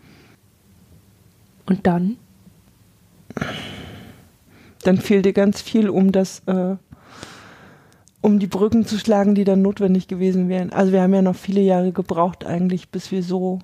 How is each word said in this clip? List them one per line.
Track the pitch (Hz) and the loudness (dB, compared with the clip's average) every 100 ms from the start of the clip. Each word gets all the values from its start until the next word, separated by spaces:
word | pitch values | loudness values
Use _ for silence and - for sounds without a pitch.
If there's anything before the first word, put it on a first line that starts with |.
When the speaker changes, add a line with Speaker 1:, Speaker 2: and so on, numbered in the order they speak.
| - - - _ _ _ _ _ _ - _ _ _ _ _ _ - | -20 -20 -20 _ _ _ _ _ _ -20 _ _ _ _ _ _ -4
Speaker 1:
Und | 190 190 | -2 0
dann? | 175 180 247 _ _ - _ _ _ _ _ _ _ - - - - - - - - - - _ _ _ - - - | 0 -2 -4 _ _ -20 _ _ _ _ _ _ _ -16 -10 -10 -10 -14 -16 -18 -20 -20 -20 _ _ _ -20 -20 -4
Speaker 2:
Dann | 185 190 | 0 2
fehlte | - 202 196 | 2 2 2
ganz | 196 202 202 | 2 2 0
viel, | - 226 214 | -2 0 2
um | 151 190 | 2 2
das, | 190 190 - - | 2 0 -4 -6
äh, | 185 180 190 _ - - - - - - - - - _ _ _ _ | -4 -4 -6 _ -20 -20 -20 -20 -20 -20 -20 -20 -20 _ _ _ _
um | 214 208 | 0 2
die | 190 | 0
Brücken | 185 208 226 208 | -2 0 2 0
zu | 208 | -2
schlagen, | - 202 202 | 0 2 4
die | 202 | 2
dann | 196 190 | 2 2
notwendig | 190 208 196 185 - | 2 0 0 0 -2
gewesen | 180 190 185 180 | -2 0 0 0
wären. | 185 180 | -2 -4
Also | - 190 | 0 2
wir | 190 | 4
haben | 185 | 4
ja | 190 | 4
noch | 185 185 | 2 0
viele | - 196 | -2 2
Jahre | 190 180 185 | 2 2 0
gebraucht | 175 180 170 180 170 | -2 -4 -2 -2 -4
eigentlich, | - 170 180 180 - | -8 -2 -2 -2 -6
bis | 190 - | -12 -6
wir | 196 | -6
so | 175 185 185 185 | -4 -4 -4 -6